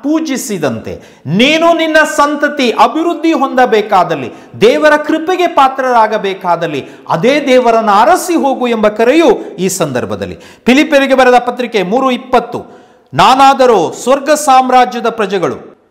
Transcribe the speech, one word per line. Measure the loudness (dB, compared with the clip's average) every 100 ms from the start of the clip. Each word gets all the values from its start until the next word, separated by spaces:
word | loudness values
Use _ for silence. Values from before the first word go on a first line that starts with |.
ಪೂಜಿಸಿದಂತೆ, | -2 -2 -2 -6 -6 -4 -4 -6 -10 -14 -16 _ -6
ನೀನು | 0 2 2 2 2
ನಿನ್ನ | 2 2 2 0
ಸಂತತಿ | 0 0 -4 -2 -2
ಅಭಿವೃದ್ಧಿ | 2 0 0 -4 -2 -2
ಹೊಂದಬೇಕಾದಲ್ಲಿ, | 0 -2 0 2 0 0 0 0 -4 -8 -12 -20 0
ದೇವರ | 2 4 2 2
ಕೃಪೆಗೆ | 0 -4 -2 -2 0
ಪಾತ್ರರಾಗಬೇಕಾದಲ್ಲಿ | 2 0 0 0 2 0 -2 -6 -6 -4 -4 -4 -6 -10 -18 -6
ಅದೇ | -2 0 0 2
ದೇವರನ್ನ | 2 4 0 2
ಅರಸಿ | 2 4 2 0 -2
ಹೋಗು | -2 -2 -2
ಎಂಬ | 0 -2
ಕರೆಯು | 2 2 4 4 2 -2 -6
ಈ | -6
ಸಂದರ್ಭದಲ್ಲಿ. | -4 -4 -4 -6 -8 -8 -12 -18 -6 0
ಫಿಲಿಪಿಯರಿಗೆ | 2 2 0 2
ಬರೆದ | 2 4
ಪತ್ರಿಕೆ | 2 0 -6 -6 -4
ಮೂರು | -2 -2 -2
ಇಪ್ಪತ್ತು, | -4 -2 -2 -2 -12 -14 -20 _ _ _
"ನಾನಾದರೋ | 0 2 4 4 4 2 2 0 -4
ಸ್ವರ್ಗ | -2 -2 0
ಸಾಮ್ರಾಜ್ಯದ | -2 2 2 4 2 2 0 -6
ಪ್ರಜೆಗಳು | -4 -4 -2 -4 -6 -14 _ _